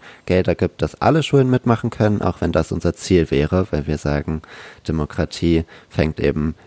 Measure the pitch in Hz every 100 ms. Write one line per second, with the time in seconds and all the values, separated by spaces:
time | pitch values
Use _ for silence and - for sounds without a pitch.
0 | - - - 92 92 85 90 - 76 -
1 | 107 156 143 139 127 123 123 113 120 -
2 | 107 104 - - 85 82 80 82 87 -
3 | - 90 78 67 73 92 90 76 71 73
4 | 73 73 - 78 - - - - - 78
5 | 73 - 78 - 85 82 80 - - -
6 | 78 - 71 73 78 80